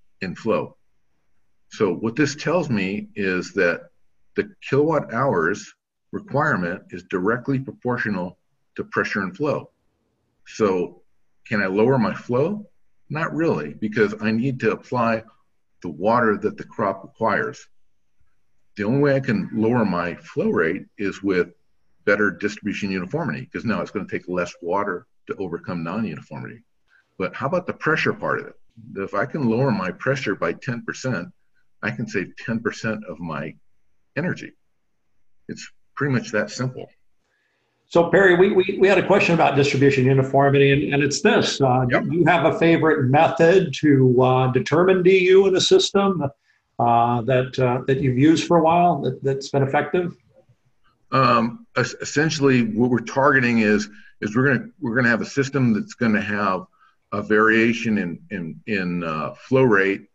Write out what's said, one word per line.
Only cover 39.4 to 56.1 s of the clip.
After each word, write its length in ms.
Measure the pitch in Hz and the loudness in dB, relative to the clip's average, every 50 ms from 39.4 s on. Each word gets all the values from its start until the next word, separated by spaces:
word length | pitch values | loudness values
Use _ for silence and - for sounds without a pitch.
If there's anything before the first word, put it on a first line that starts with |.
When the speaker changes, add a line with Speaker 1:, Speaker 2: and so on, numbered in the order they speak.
| 147 139 135 139 | 2 2 2 2
Speaker 2:
distribution 480 | 139 - - 131 139 139 135 135 127 | 2 2 2 2 4 4 4 4 4
uniformity, 640 | 131 135 135 131 - - 139 139 139 135 139 139 139 | 4 4 2 2 2 2 2 4 4 4 4 4 4
and, 220 | 139 143 151 - 143 | 4 2 0 0 0
and 100 | 143 147 | 0 0
it's 180 | 143 - - | 0 0 0
this. 380 | - 214 247 - - - - - | 2 2 2 2 2 0 0 0
Uh, 260 | 139 131 123 127 131 123 | 2 2 2 2 2 0
Speaker 1:
Yep. 140 | 120 - - | 0 0 -2
Speaker 2:
do 100 | 139 147 175 | 0 0 2
you 60 | 165 | 4
have 200 | 160 180 170 - | 4 4 4 2
a 120 | 156 139 - | 2 2 2
favorite 520 | 160 165 165 147 147 160 151 151 131 123 | 2 4 4 4 4 2 2 2 2 2
method 640 | 135 147 165 160 165 - 165 165 185 190 170 143 135 - | 4 4 4 4 4 4 4 6 6 4 4 2 -2 0
to, 400 | - 151 139 131 131 127 123 123 | 2 4 4 6 6 6 6 4
uh, 260 | 127 127 131 127 131 127 | 4 4 4 2 2 2
determine 520 | 123 131 - - - 170 180 190 190 185 175 | 0 0 0 0 2 2 4 4 4 4 4
D 140 | 185 190 190 180 185 | 4 4 4 6 6
U 180 | 185 190 196 196 | 6 6 6 4
in 80 | 185 175 | 2 2
a 20 | |
system, 640 | - - 190 185 185 - - 202 202 196 190 170 143 131 - _ _ _ _ _ _ _ _ - | 2 4 4 4 4 2 0 0 2 2 0 -2 -4 -6 -8 _ _ _ _ _ _ _ _ -2
uh, 420 | 120 120 117 117 117 120 120 120 113 | 0 2 4 4 4 2 0 0 0
that, 360 | 123 131 127 127 127 - - | 0 0 0 0 -2 -2 -2
uh, 220 | 131 123 123 131 - - | 0 0 0 -2 -2 -2
that 120 | 135 135 | -2 0
you've 180 | 139 131 120 123 | 0 0 2 4
used 300 | 139 160 165 - - - | 4 4 4 4 2 2
for 100 | 175 170 | 2 4
a 60 | 156 | 4
while 380 | 160 165 175 175 175 160 139 | 4 4 4 4 2 2 0
that, 200 | - 131 131 - - | -2 -6 -6 -4 -4
that's 260 | 139 135 135 - - | -4 -4 -4 -4 -4
been 140 | - 139 135 | -2 0 0
effective? 520 | 131 - 147 147 - - 180 180 170 - - _ _ _ _ _ _ _ _ _ _ _ _ _ _ _ _ _ _ | 0 0 -2 -2 0 -2 -2 -2 -4 -6 -12 _ _ _ _ _ _ _ _ _ _ _ _ _ _ _ _ _ _
Speaker 1:
Um, 560 | - 131 131 123 120 117 113 117 117 - - _ - | 0 2 4 4 4 2 2 0 -4 -8 -16 _ -4
es-, 200 | 127 120 - - | -2 -2 -2 -4
essentially, 680 | - - - - 143 156 160 156 151 139 139 127 123 117 | -8 -12 -4 -2 0 0 0 0 2 2 4 4 4 2
what 260 | 107 104 104 120 123 | 2 0 0 2 2
we're 100 | 123 110 | 2 0
targeting 600 | 107 - - 135 135 147 139 135 123 120 117 113 | -2 -2 -2 2 4 4 4 4 4 2 2 4
is, 300 | 107 104 107 104 104 - - - - - - - | 4 4 4 2 0 -2 -10 -16 -20 -20 -14 -10
is 160 | - 98 104 123 | -8 -4 0 0
we're 100 | 127 143 | 2 2
gonna, 220 | 127 110 - - - _ | 2 0 -2 -6 -12 _
we're 160 | - 117 110 | -6 -4 -2
gonna 140 | 127 123 117 | 0 2 2
have 120 | 117 104 | 2 0
a 40 | - | -2
system 480 | - - 139 135 135 - 139 127 120 107 | -4 -2 -2 -2 0 0 0 2 2 2
that's 200 | 101 - - - | 0 -2 -6 -6
gonna 260 | - 120 113 | -2 0 0